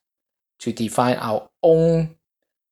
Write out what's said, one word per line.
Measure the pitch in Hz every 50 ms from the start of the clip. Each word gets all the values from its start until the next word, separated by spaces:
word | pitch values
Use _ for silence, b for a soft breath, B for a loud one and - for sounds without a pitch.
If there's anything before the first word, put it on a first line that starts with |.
| _ _ _ _ _ _ _ _ _ _ _ -
to | - 117
define | 110 - 113 104 - - 123 123 123 -
our | 123 113 107 104 - - _ _
own | - 170 160 160 165 170 165 165 160 160 160 _ _ _ _ _ _ _ _ _ _ _